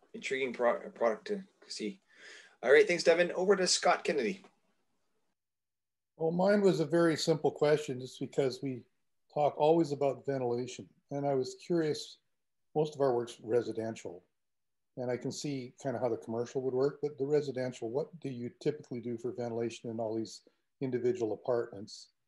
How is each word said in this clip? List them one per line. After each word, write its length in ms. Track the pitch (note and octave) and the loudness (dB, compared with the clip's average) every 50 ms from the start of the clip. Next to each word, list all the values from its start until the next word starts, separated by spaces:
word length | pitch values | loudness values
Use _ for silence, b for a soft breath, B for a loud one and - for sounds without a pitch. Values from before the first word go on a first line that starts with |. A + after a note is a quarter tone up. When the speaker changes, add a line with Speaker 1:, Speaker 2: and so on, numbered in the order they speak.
| _ _ - | _ _ -16
Speaker 1:
intriguing 380 | A#2 - - C3+ C3 C3+ B2+ A#2 | -12 -8 -6 -4 -2 -2 -4 -2
pro-, 260 | B2 B2 A#2 A2 - - - - | 0 2 2 2 0 -4 -10 -4
product 320 | - A#2 A#2 A2 G#2+ - | 0 0 0 0 0 -4
to 160 | - G#2 G2 F#2+ - _ _ - | -6 -6 -6 -6 -10 _ _ -20
see. 320 | - - - G#2+ G#2 - - _ B B B B B B B B B B B B | -14 -10 -8 -8 -8 -8 -10 _ B B B B B B B B B B B B
All 80 | A#2+ C#3 | 6 8
right, 140 | D#3 C#3+ | 8 8
thanks, 160 | D3 F3 E3 - | 6 2 2 4
Devin. 300 | F3 E3 F3 F3+ F3 - | 4 6 6 4 2 0
Over 240 | F3+ F#3 G3 G3+ | 0 2 4 4
to 100 | F#3 F#3 | 4 2
Scott 380 | F3 - - - F#3 D#3+ - - | 2 2 2 4 2 2 2 2
Kennedy. 400 | F3+ E3 C#3+ A#2+ A2 F#3+ - - - _ _ _ _ _ _ _ _ _ _ _ _ _ _ _ _ _ _ _ _ _ _ _ _ _ _ _ _ _ _ _ _ _ | 0 0 0 0 -2 -2 -6 -10 -20 _ _ _ _ _ _ _ _ _ _ _ _ _ _ _ _ _ _ _ _ _ _ _ _ _ _ _ _ _ _ _ _ _
Speaker 2:
Well, 140 | - D#3+ D#3+ | -4 -2 0
mine 300 | E3+ F3 F#3 G3+ G#3 G#3 | 2 2 4 4 4 6
was 180 | G3 F#3+ D#3+ D3+ | 6 4 4 4
a 80 | D#3+ | 2
very 300 | C#3 D#3+ E3+ E3+ E3 D#3 | 2 4 4 4 4 4
simple 340 | C#3 - E3 D#3+ D#3 - C#3 | 2 2 2 2 2 2 0
question, 500 | - - D#3 D3 D3+ C#3+ - - C3 B2+ | 0 2 4 4 4 4 2 0 -6 -6
just 200 | C3 B2 - - | -8 -10 -10 -8
because 400 | C#3+ C3 - - C#3 C3 A#2+ - - | -8 -4 0 0 0 0 0 -2 -4
we 200 | C#3 B2+ A#2 - _ _ _ _ _ _ _ _ _ - | -6 -6 -6 -10 _ _ _ _ _ _ _ _ _ -2
talk 200 | - D3 C3+ - - | 2 2 2 2 4
always 320 | D3 D3+ E3 E3+ E3 C#3+ | 4 4 6 4 4 2
about 340 | C#3+ C3+ C#3+ C#3 B2+ A#2+ - | 0 0 0 0 -2 -2 -4
ventilation. 640 | - C#3 C3 B2+ A#2+ A#2+ A#2+ B2+ B2 - - G2+ - _ _ _ - | -4 -2 -2 0 -2 -2 -2 -4 -6 -8 -12 -14 -16 _ _ _ -10
And 160 | C#3 C#3+ C#3 | -6 -4 -2
I 80 | C#3+ C#3 | 0 0
was 220 | C3 B2+ - - - - | 0 0 -2 -6 -10 -6
curious, 520 | - F3 E3+ D#3 D3+ C#3 - - - - - _ _ _ _ _ _ _ _ _ _ - | -2 0 0 2 0 -2 -4 -6 -12 -16 -20 _ _ _ _ _ _ _ _ _ _ -2
most 180 | D3+ D#3 D#3 - | -2 -2 -2 0
of 60 | C3+ | 0
our 120 | C#3 C3+ A#2+ | 0 2 2
work's 260 | A#2+ A#2+ A#2 - - - | 0 -2 -4 -8 -10 -4
residential, 800 | G#2+ A#2 A#2+ G#2+ A2 G#2 A2 A2+ A2+ A2 - - F#2+ F2 F2+ - _ _ _ _ _ _ _ _ _ _ _ _ _ _ | 0 2 2 2 0 -2 -4 -6 -6 -6 -8 -10 -14 -14 -14 -18 _ _ _ _ _ _ _ _ _ _ _ _ _ _
and 140 | - B2 B2 | -6 -4 -4
I 60 | B2 | -4
can 160 | A#2+ - C3+ - | -2 -4 -6 -6
see 420 | - - D3+ C#3 C3+ B2 B2+ - - - | -6 -6 -6 -6 -6 -8 -10 -12 -10 -6
kind 140 | C#3 A#2+ | -6 -4
of 60 | A2 B2 | -2 -2
how 60 | B2 | -2
the 80 | A2+ | -2
commercial 460 | G#2+ - A#2 A2+ A#2 A#2+ - - C#3 B2+ | -2 -4 -4 -4 -4 -4 -4 -4 -4 -2
would 120 | C3 B2+ | -2 0
work, 260 | B2+ C3+ D3 D3 - - | 2 0 0 0 -2 -6
but 160 | C#3+ D3 - | -6 -6 -4
the 80 | C3+ | -2
residential, 640 | C#3+ D3+ D3 C3+ C3+ B2 B2+ B2+ B2+ B2 - A#2+ A2 | 0 2 2 0 0 -4 -4 -4 -4 -4 -6 -6 -4
what 280 | A#2 C#3 E3 - - D#3+ | -2 -4 -4 -4 -8 -10
do 80 | - D3 | -10 -8
you 220 | B2+ A#2+ A#2+ A#2+ - - | -8 -8 -8 -10 -8 -4
typically 400 | - D3+ C#3+ - - - C3 A#2+ | -4 -2 -2 -4 -6 -10 -10 -8
do 180 | A2 A#2+ A#2+ A2+ | -6 -6 -6 -6
for 140 | - B2 A2 | -6 -6 -6
ventilation 580 | - A#2+ A#2 A2+ A#2 A#2 A2+ A2+ - - A#2+ | -6 -6 -4 -2 -2 -4 -4 -4 -8 -10 -8
in 80 | A2 A2+ | -6 -4
all 160 | A2+ G#2+ A2 | -4 -2 -2
these 280 | A2+ A2+ G#2+ - - - _ _ _ _ _ _ - | -4 -4 -6 -8 -16 -20 _ _ _ _ _ _ -8
individual 520 | C#3 B2+ B2+ A#2+ A#2+ B2 A#2 - A#2 G#2+ G2+ | -6 -4 -2 0 0 0 0 0 0 -2 -4
apartments? 760 | - - - B2 A#2+ A#2 - - G2 G#2+ - - - - - _ _ _ | -4 -2 -2 0 0 -2 -4 -8 -14 -14 -14 -16 -18 -20 -20 _ _ _